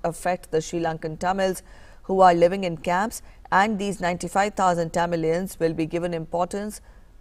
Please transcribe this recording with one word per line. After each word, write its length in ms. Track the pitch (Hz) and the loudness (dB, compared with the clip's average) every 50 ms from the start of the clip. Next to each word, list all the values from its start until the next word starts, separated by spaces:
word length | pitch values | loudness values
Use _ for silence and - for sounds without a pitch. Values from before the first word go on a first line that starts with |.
| - | -6
affect 480 | 170 160 - - 180 180 180 - - | -6 -6 -4 -4 -4 -4 -4 -4 -4
the 100 | - 160 | -4 -4
Sri 200 | 156 - - 170 | -4 -2 -4 -4
Lankan 400 | 165 165 160 160 - 160 156 160 | -4 -4 -4 -6 -8 -10 -8 -4
Tamils 420 | - 180 190 196 190 190 185 - - - - - - - - - - | -4 -2 0 0 0 -2 -2 -4 -8 -16 -20 -20 -20 -20 -20 -16 -6
who 180 | - 190 190 | -2 4 8
are 140 | 190 180 175 | 8 8 8
living 300 | 170 170 170 185 202 190 | 8 6 4 4 2 -2
in 140 | 175 165 151 | -4 -6 -4
camps, 440 | - 175 175 180 196 233 - - - - - - - - - | -2 -2 0 0 0 -2 -4 -10 -14 -16 -20 -20 -6 0 2
and 260 | 180 196 220 220 190 | 4 4 4 2 -2
these 220 | 208 202 190 - | -2 -4 -4 -2
ninety-five 540 | 185 175 180 175 - 175 - 196 196 208 202 | -2 -2 -2 -2 -4 -2 0 0 0 0 0
thousand 380 | - 196 185 175 170 170 165 - | 2 2 2 4 2 0 -2 -2
Tamilians 680 | 175 170 170 175 170 160 160 160 175 190 190 - - | -2 0 0 0 0 0 0 0 0 -2 -6 -4 -2
will 120 | 165 165 165 | -2 -2 0
be 140 | 160 160 | -2 -4
given 260 | 156 - 170 170 180 175 | -2 -2 -4 -4 -4 -4
importance 680 | 165 160 - - 170 180 180 - 202 208 214 208 - - - - - - - - - | -6 -6 -6 -4 -2 -2 -2 -4 -6 -8 -8 -10 -14 -18 -20 -20 -20 -20 -20 -20 -10